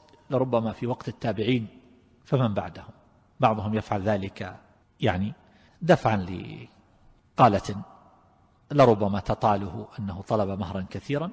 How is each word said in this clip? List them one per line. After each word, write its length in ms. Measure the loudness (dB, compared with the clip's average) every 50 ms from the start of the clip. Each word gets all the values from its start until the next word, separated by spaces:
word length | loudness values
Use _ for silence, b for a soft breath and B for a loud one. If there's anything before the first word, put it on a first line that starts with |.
| -20 -20 -20 -20 _ -2
لربما 420 | 0 0 0 2 0 0 0 0
في 140 | -4 -4 -4
وقت 220 | -4 -4 -6 -6 -12
التابعين 580 | -10 -6 -4 -4 -2 -2 0 2 2 0 0 -4 -12 -18 -20 -20 -20 _ _ _ _ _ _
فمن 300 | 0 2 2 2 2 0
بعدهم. 360 | -2 -4 -6 -8 -14 -18 -18 -20 _ _ _ _ _ _ _ _ 2
بعضهم 340 | 2 2 2 2 -2 -2 -2
يفعل 280 | -2 -2 -2 -4 -2
ذلك 580 | 0 0 -2 -2 -2 -6 -10 -10 -12 -12 -14 -18 -20 _ _ _ _ _ _ -2
يعني 320 | 0 0 0 0 -2 -4 -6 -10 -18 b b b b b b b
دفعاً 340 | 4 4 4 6 4 2 0 0 -2 -4 -8 -10 -10 -12 -14 -16 -16 -20 _ _ _ _ _ _ _ -20 -20 _ _ _ 2
لقالة 460 | 6 6 6 6 4 -2 -4 -8 -10 -10 -14 -18 -20 -20 -20 _ _ _ _ _ _ _ _ _ _ _ -2
لربما 500 | 4 6 8 8 8 6 4 0 0 -2
تطاله 680 | -2 -2 -4 0 2 0 2 0 -2 -6 -10 -10 -12 -12 -10 -8
أنه 240 | -8 -8 -8 -8
طلب 360 | -6 -2 0 0 0 -2 -2 -6
مهراً 280 | -6 -6 -6 -8 -8 -8
كثيراً، 400 | -10 -10 -8 -6 -6 -4 -6 -8